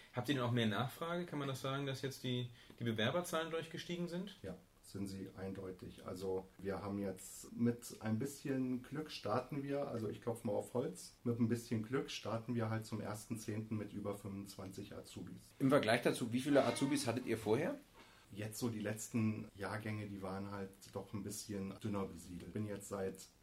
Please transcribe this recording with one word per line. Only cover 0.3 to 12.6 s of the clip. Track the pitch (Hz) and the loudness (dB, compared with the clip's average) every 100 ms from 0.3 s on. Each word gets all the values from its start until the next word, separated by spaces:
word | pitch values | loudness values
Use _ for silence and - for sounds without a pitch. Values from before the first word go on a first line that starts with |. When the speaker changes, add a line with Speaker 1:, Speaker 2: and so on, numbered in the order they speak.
| 135 | 2
Speaker 1:
denn | 123 | 4
auch | |
mehr | 120 113 | 6 4
Nachfrage? | 104 139 - 165 175 175 | 4 0 -2 -2 -2 -2
Kann | 151 | -2
man | 139 | -2
das | 131 | -2
sagen, | 135 135 143 | -2 0 -2
dass | 131 | -2
jetzt | 135 - 131 | -4 -4 0
die, | 123 123 - - - | 0 0 -6 -20 -4
die | 120 | 0
Bewerberzahlen | 107 110 165 175 160 160 | 4 4 4 2 0 0
durchgestiegen | 165 160 151 - 175 175 | -2 -4 -8 -6 -2 -2
sind? | 175 208 - | -2 -6 -8
Speaker 2:
Ja, | - 175 - - | -10 -10 -12 -20
sind | - 98 101 | -10 -6 -4
sie | 98 92 - | -4 -8 -6
eindeutig. | 98 95 92 92 - - - | -6 -4 -6 -8 -10 -10 -8
Also | 92 95 95 92 - | -4 0 0 -2 -8
wir | 95 92 | -2 -2
haben | 101 101 | 0 0
jetzt | 98 92 - - - | 0 -2 -8 -12 -10
mit | 117 117 117 - - | 4 4 4 -2 -4
ein | 110 110 | 0 2
bisschen | 139 - 151 135 127 127 | 2 -2 0 2 2 0
Glück | - 139 156 | -2 -4 -4
starten | - - 117 - 143 | -4 2 2 2 -4
wir, | 139 139 139 | 0 0 0
also | 120 107 | 0 -2
ich | 104 | -2
klopfe | - 113 113 | -2 -2 2
mal | 104 | 0
auf | - 123 | 2 0
Holz, | 147 180 - - | 0 -2 -12 -6
mit | - 117 | 0 4
ein | 117 | 4
bisschen | 113 - 113 110 | 4 2 -2 2
Glück | 131 - | 0 0
starten | - 104 113 113 | -4 -2 -2 0
wir | 120 | 0